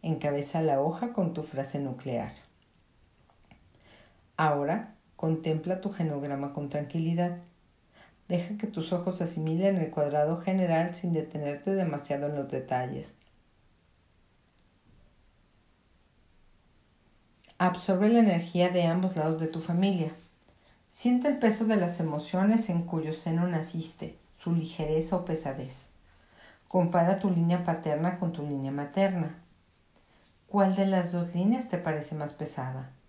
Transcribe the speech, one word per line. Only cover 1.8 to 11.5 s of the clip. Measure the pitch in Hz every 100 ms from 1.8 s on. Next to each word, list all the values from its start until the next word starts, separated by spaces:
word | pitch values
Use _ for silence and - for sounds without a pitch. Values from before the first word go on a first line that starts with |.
| 139 - 135 120 110 - - _ _ _ _ _ _ _ _ _ _ - _ _ _ - - _ _ -
Ahora, | 156 147 143 196 226 - _ _
contempla | 160 160 160 156 175 185
tu | 202
genograma | - 160 143 143 139 143
con | - 143
tranquilidad. | 147 147 165 160 170 175 175 - _ _ _ _ _ - _ _
Deja | 175 175 208
que | 214
tus | 185 160
ojos | 175 175 180
asimilen | 170 - 160 160 196 190
el | 156
cuadrado | - 147 147 151 170
general | - 190 180 165 175
sin | 170 180
detenerte | 165 156 156 147